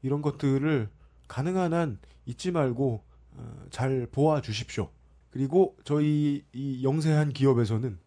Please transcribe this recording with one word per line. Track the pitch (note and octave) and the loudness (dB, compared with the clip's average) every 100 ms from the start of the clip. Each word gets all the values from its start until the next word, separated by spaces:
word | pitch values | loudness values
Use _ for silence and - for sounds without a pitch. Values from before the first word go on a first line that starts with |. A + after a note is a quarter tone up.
이런 | C3 D3 | -2 -2
것들을 | D3 D3 C#3+ C3+ D3 D3 G#2+ - - _ _ | -2 0 0 2 2 0 -2 -8 -20 _ _
가능한 | - D3 F#3 F3+ | -6 -2 0 0
한 | E3 E3 G2+ - - | 0 -2 -4 -14 -20
잊지 | - A#2+ F3+ | -14 -8 -2
말고, | F3 C3+ A#2+ C#3 A2 - - - - | 0 0 0 -2 -2 -8 -20 -20 -18
어, | A#2 A#2 - | -18 -16 -18
잘 | - C3 C3+ A#2+ | -4 -2 0 -2
보아주십시오. | - D3+ D3+ - G#2 A#2 - G2+ - _ _ _ | 0 2 2 -2 -8 -6 -6 -6 -8 _ _ _
그리고 | B2 C3+ E3+ F#3+ - | -6 0 4 2 0
저희 | - D3 D3+ D3 D3 C#3+ - | -2 0 2 2 0 -2 -6
이 | B2 C#3 C3 | -8 -6 -2
영세한 | C3 D3+ D#3 D3+ D3+ | 0 2 2 2 2
기업에서는 | C3 C3+ B2 A2 A2 B2+ F#2+ | 2 4 4 2 0 -2 -8